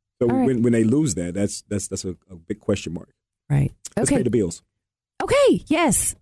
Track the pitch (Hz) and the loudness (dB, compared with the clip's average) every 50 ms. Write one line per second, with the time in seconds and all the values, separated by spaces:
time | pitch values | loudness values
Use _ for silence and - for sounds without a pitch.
0 | _ _ _ _ 123 120 120 262 254 135 131 120 117 120 117 117 113 110 117 147 | _ _ _ _ 0 0 2 2 2 0 0 2 2 2 4 4 4 2 2 2
1 | 160 143 95 85 87 87 85 98 101 98 - - - _ 101 101 - - 95 95 | 0 0 -2 -4 -6 -6 -4 -2 -2 -2 -4 -8 -10 _ -6 -6 -6 -6 -8 -8
2 | - 95 87 - _ _ 95 82 82 - 107 - - - 104 95 - - 80 85 | -8 -10 -10 -12 _ _ -20 -20 -12 -10 -10 -8 -4 -4 -4 -4 -4 -8 -10 -10
3 | - - _ _ _ _ _ _ _ - 143 139 139 - - - _ - - - | -12 -14 _ _ _ _ _ _ _ -2 0 0 0 -2 -4 -8 _ -8 -4 -2
4 | 240 - 285 262 202 120 107 120 101 85 82 - - _ _ _ _ _ _ _ | 0 0 0 0 0 0 0 0 0 -2 -4 -8 -16 _ _ _ _ _ _ _
5 | _ _ _ _ - - 466 554 571 494 320 175 - - 294 330 349 294 185 - | _ _ _ _ -4 0 2 4 4 4 4 2 0 -2 0 2 2 2 2 0
6 | - - - - | 0 -2 -6 -6